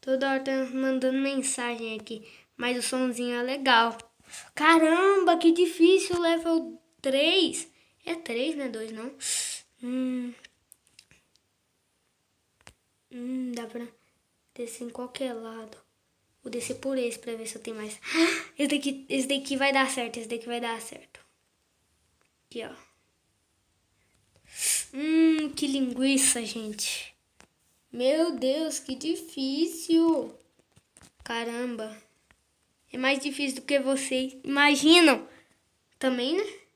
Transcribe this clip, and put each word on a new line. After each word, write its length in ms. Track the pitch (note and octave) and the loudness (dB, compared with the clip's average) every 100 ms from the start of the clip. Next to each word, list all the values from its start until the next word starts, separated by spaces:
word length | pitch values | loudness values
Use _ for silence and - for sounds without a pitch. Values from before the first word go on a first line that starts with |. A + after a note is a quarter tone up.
Toda 300 | - C4 C4+ | 0 0 0
hora 120 | C4+ | -2
tá 80 | C4+ C4+ C4 | -2 -2 -2
mandando 460 | C4 C4 C4 C4 C4 | -2 -2 0 0 0
mensagem 760 | C4+ C4+ C4 - A#3+ A#3 A3+ A3 | 0 -2 -4 -4 -6 -6 -8 -10
aqui. 280 | A3 A3 - - _ - | -10 -14 -16 -20 _ -6
Mas 200 | A#3+ B3 | -4 -2
o 40 | |
sonzinho 540 | A#3 B3+ B3+ A#3 A#3+ A#3+ | -2 -2 -2 -2 -4 -4
é 80 | |
legal. 520 | B3 C#4 C4+ A#3 A#3 A3+ - _ _ - - - | -4 -2 4 6 4 -2 -16 _ _ -20 -16 2
Caramba, 840 | D4+ E4 D#4+ E4 F#4+ G4 F4 E4+ | 6 8 8 6 6 6 4 6
que 140 | E4 | 4
difícil, 680 | E4 F4 - E4+ F#4+ - F4 | 4 2 6 6 6 4 0
level 640 | E4+ E4 E4 E4 - - _ _ | 2 0 2 0 -2 -14 _ _
três. 720 | C4+ C4+ D#4 F#4+ E4 - - _ _ _ - | -2 2 4 4 2 -2 -12 _ _ _ -10
É 100 | E4 | -10
três, 400 | - A#3 C#4+ D4+ | -6 -4 -4 -4
não 100 | C4 | -6
é 40 | |
dois, 220 | A3 A3 | -8 -10
não? 220 | A3 A#3+ C#4 - - - - _ _ | -10 -12 -10 -6 -4 -6 -10 _ _
Hum. 500 | B3 B3+ B3+ B3+ B3 A#3 - _ _ - _ - _ _ _ _ _ _ _ _ _ _ _ _ _ _ _ _ - _ _ _ _ | -8 -4 -4 -4 -8 -12 -20 _ _ -20 _ -20 _ _ _ _ _ _ _ _ _ _ _ _ _ _ _ _ -20 _ _ _ _
Hum, 400 | B3 B3 C4 B3+ | -12 -8 -6 -6
dá 120 | A#3 A3+ | -8 -8
pra 180 | A#3+ A#3 _ _ _ _ _ _ | -12 -14 _ _ _ _ _ _
descer 320 | - A#3 - A#3+ | -12 -12 -10 -12
em 40 | |
qualquer 440 | A3+ B3 - C4 | -10 -12 -8 -8
lado. 440 | A#3 A3+ A3+ A3 - _ _ _ _ _ _ | -8 -12 -16 -16 -20 _ _ _ _ _ _
Vou 80 | B3+ | -10
descer 240 | A#3 A#3 B3 | -10 -8 -8
por 220 | C4+ C4 | -4 -2
esse 220 | A#3+ A#3 | -4 -6
pra 160 | - A3+ | -10 -10
ver 120 | A3+ | -10
se 80 | A3 | -12
eu 40 | |
tenho 160 | - A3 | -12 -10
mais. 220 | G#3+ G#3+ | -10 -12
<gasps> 560 | - D#4+ E4+ - - - | -4 2 2 2 -8 -4
Esse 100 | C#4+ | 0
daqui, 360 | C#4+ C#4+ C4+ - | 0 -2 -6 -4
esse 180 | C4+ C4 | -2 0
daqui 300 | C#4 C4+ C4+ | -2 -2 0
vai 160 | C#4 | 2
dar 160 | C4+ C4 | 2 2
certo, 280 | C4 A#3 A#3 | -2 -6 -8
esse 120 | A3 | -10
daqui 160 | A#3 A#3+ | -10 -8
vai 160 | A#3+ | -8
dar 180 | A#3 A3+ | -6 -8
certo. 400 | - - - - _ _ _ _ _ _ _ _ _ _ _ _ _ | -12 -18 -20 -20 _ _ _ _ _ _ _ _ _ _ _ _ _
Aqui, 160 | A#3 | -14
ó. 320 | A3 - - _ _ _ _ _ _ _ _ _ _ _ _ _ _ _ _ - - - - | -12 -16 -20 _ _ _ _ _ _ _ _ _ _ _ _ _ _ _ _ -6 -2 -2 -4
Hum, 560 | C4+ D4+ D#4+ D#4+ D#4 D4+ | -6 0 4 4 4 0
que 180 | C#4+ C#4+ | -4 -2
linguiça, 760 | C4+ C4 B3 C4 C4+ C4+ B3 G#3+ | 0 -2 0 2 4 2 0 -4
gente. 680 | A3+ G#3+ G#3+ - - - _ _ _ - _ _ _ _ | -10 -10 -8 -6 -6 -10 _ _ _ -20 _ _ _ _
Meu 400 | A#3+ B3+ D4+ E4+ C4 | -2 0 2 2 0
Deus, 420 | B3+ C#4+ D#4+ - | -2 0 -2 -6
que 160 | - C4 | -8 -8
difícil. 1400 | D#4 F4 - - C4+ C#4 E4 - - E4 E4 D4+ - - _ _ _ _ _ _ - _ | -6 -6 -8 -6 -4 -2 -2 -4 0 4 4 2 -2 -14 _ _ _ _ _ _ -20 _
Caramba. 760 | - A#3 A#3 A#3 B3 A#3 A3 G#3+ _ _ _ _ _ _ _ _ _ | -8 -6 -6 -6 -6 -8 -12 -14 _ _ _ _ _ _ _ _ _
É 40 | B3+ | -2
mais 220 | C4 C#4 | 0 2
difícil 380 | C#4+ C#4 C#4+ C4 | -2 -4 -4 -4
do 40 | |
que 140 | - C#4+ | 0 2
vocês 580 | C4 C4+ - C4 C4 - | 2 -2 0 -2 -2 -6
imaginam. 840 | - C#4 D4 C#4+ D#4 F4 D#4+ C4 - - _ _ _ _ _ _ | -4 4 4 6 8 10 10 6 -2 -20 _ _ _ _ _ _
Também, 380 | C4 B3 B3 F4 | -2 -2 -2 -2
né? 80 | G#4 - _ | -4 -10 _